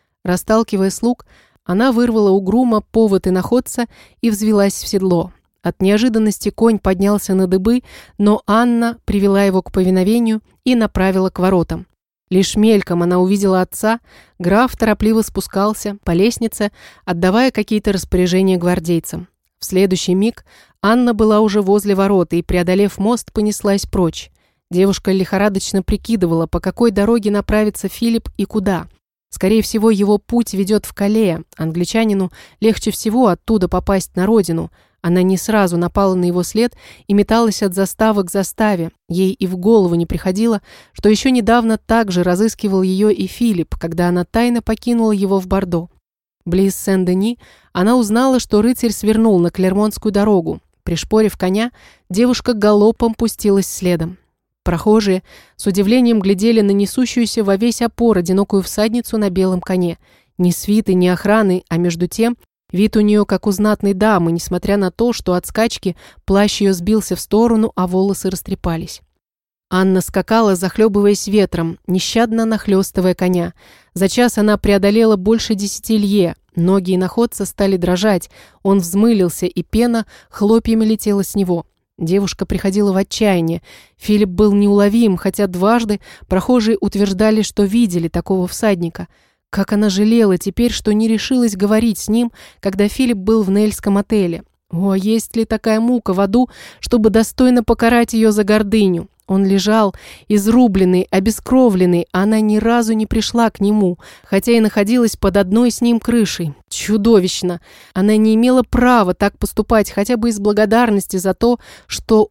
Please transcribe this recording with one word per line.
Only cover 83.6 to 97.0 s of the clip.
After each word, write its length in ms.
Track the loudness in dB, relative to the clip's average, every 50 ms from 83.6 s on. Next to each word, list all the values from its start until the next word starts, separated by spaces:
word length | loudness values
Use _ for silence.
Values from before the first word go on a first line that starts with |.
| -8 -14 -20 -20 -20 _ _ _
Филипп 320 | -4 0 0 2 2 0
был 240 | 0 2 2 2 4
неуловим, 640 | 2 2 2 4 4 2 2 2 2 2 2 2 0
хотя 280 | -2 -4 -2 -2 -2
дважды 540 | -4 -2 -2 0 2 2 0 0 -2 -4 -6 -8 -12 -20 -20 -8
прохожие 520 | -4 -2 -2 0 2 2 2 2 0 0 0
утверждали, 640 | -2 -2 -2 0 0 0 0 0 2 2 2 0 0
что 200 | -2 -2 -2 -2
видели 460 | 0 0 0 0 0 -2 -2 -4 -2
такого 400 | -4 -4 -4 -2 -2 -2 -2 -4
всадника. 580 | -4 -2 0 0 0 0 -2 -6 -8 -10 -14 -16 _ _ _ _ _ _ _ _
Как 220 | -6 -4 -4 -2 0
она 160 | 0 0 0
жалела 480 | 2 2 2 2 4 4 4 4 2 0
теперь, 340 | -2 -4 -2 -2 -2 -2 -2
что 220 | -2 -2 -2 0
не 140 | 0 0 0
решилась 480 | 0 -2 -2 -2 0 0 0 0 -2
говорить 420 | -2 0 0 2 2 2 0 -2 -2
с 100 | -4 -2
ним, 240 | 0 0 0 -2 -4 -10 -20 -20 _ _
когда 280 | -6 -4 -2 0 -2 0
Филипп 300 | 0 0 0 0 -2 -2
был 240 | 0 0 0 2 2
в 80 | 2
Нельском 480 | 0 2 0 0 -2 -4 -2 -2 0 0
отеле. 460 | 0 0 0 0 0 -2 -4 -6 -10 _ _ _ _ _ -6
О, 220 | -4 -2 0 0
есть 420 | 0 0 0 0 -2 -2 -4 -4
ли 80 | -4 -4
такая 340 | -2 -4 -4 -2 0 0 0
мука 360 | 0 0 0 0 -2 -2 -2
в 60 | 0
аду, 280 | 0 2 2 2 0 0 -4 -10 -20 -20 -18 -14
чтобы 320 | -6 -2 0 2